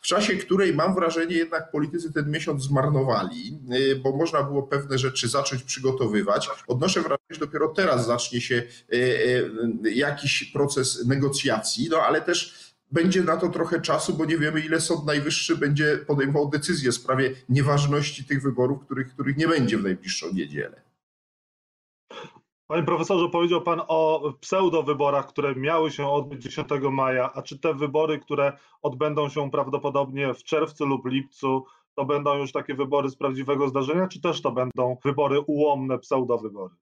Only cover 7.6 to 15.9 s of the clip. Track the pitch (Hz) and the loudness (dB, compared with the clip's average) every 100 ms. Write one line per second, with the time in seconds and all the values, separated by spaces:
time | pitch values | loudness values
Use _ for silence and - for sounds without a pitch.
7.6 | 151 175 185 127 113 120 - 123 - 120 | -2 2 2 2 2 0 0 -4 0 -2
8.6 | 117 - _ 123 127 117 123 127 85 110 | -2 -16 _ 0 2 2 2 2 0 -2
9.6 | 117 110 110 113 143 143 143 - - 147 | -2 0 0 2 0 0 -2 -2 -4 -2
10.6 | 139 135 131 - 120 135 139 - 139 107 | 0 0 -2 -2 0 2 0 0 0 0
11.6 | - - 156 160 117 156 160 175 - - | -2 -2 0 2 2 2 0 -2 -4 -12
12.6 | - _ _ 156 175 185 160 160 180 170 | -20 _ _ 2 4 4 2 2 0 0
13.6 | 165 170 - 156 - 156 156 160 151 156 | 0 -2 0 -2 0 -2 0 2 0 0
14.6 | 156 160 156 160 147 147 143 - - 160 | 0 -2 0 -2 0 0 0 -2 -2 0
15.6 | 147 147 151 | 2 2 2